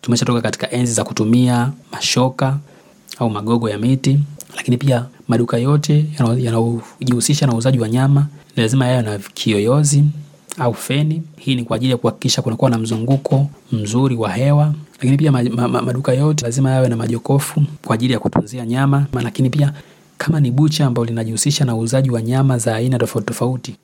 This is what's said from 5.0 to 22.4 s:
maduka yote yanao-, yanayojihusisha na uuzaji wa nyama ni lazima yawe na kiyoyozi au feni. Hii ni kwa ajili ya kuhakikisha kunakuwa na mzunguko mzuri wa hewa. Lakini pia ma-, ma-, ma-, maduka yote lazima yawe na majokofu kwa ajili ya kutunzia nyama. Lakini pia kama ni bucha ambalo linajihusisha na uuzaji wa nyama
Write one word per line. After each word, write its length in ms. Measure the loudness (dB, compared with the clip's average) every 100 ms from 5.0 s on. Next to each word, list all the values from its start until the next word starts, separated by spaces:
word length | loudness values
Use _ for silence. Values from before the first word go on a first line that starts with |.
| -2 -14 -2
maduka 300 | 0 0 0
yote 460 | 2 0 2 2 2 0
yanao-, 200 | 0 0
yanayojihusisha 1080 | 0 0 0 -4 -8 -6 -2 0 0 0 0
na 80 |
uuzaji 240 | 0 0 0
wa 100 | 0
nyama 380 | 0 4 4 2 -4 -10 -2
ni 60 |
lazima 240 | 0 2 2
yawe 160 | 0
na 160 | -2 -6
kiyoyozi 840 | -10 -6 -2 0 2 2 4 4 2 0 -14 -20 _ -4
au 160 | -4
feni. 480 | -4 -4 -2 0 -2 -8 -10
Hii 180 | -4
ni 100 | -2
kwa 120 | -2 -2
ajili 140 | 0
ya 40 | 0
kuhakikisha 440 | -2 -2 -2 -2
kunakuwa 280 | -2 0 0
na 80 | 2
mzunguko 680 | -2 -4 0 0 2 2 0 -4 _
mzuri 440 | -4 0 0 0 0
wa 160 | -2
hewa. 420 | 0 2 4 2 -2 -8
Lakini 240 | -4 0 4
pia 160 | 4
ma-, 100 | 2
ma-, 260 | 0 0 0
ma-, 140 | 0
maduka 300 | -2 -2 0
yote 320 | 2 2 0
lazima 260 | -2 0 2
yawe 180 | 4 2
na 80 | 0
majokofu 680 | -2 -4 0 0 0 0 0 -2
kwa 100 | -4
ajili 180 | -2 0
ya 60 | 0
kutunzia 480 | 0 -2 -2 -8 -4
nyama. 400 | 0 2 2 0 -2
Lakini 280 | -4 0 0
pia 220 | 2 0 -2 -18 -20 _ _
kama 220 | -2 2
ni 100 | 2
bucha 360 | 4 2 2 0
ambalo 200 | 0 -2
linajihusisha 580 | -2 -4 -2 -2 0
na 120 | 0 0
uuzaji 340 | 0 0 0
wa 120 | 0
nyama 360 | 0 0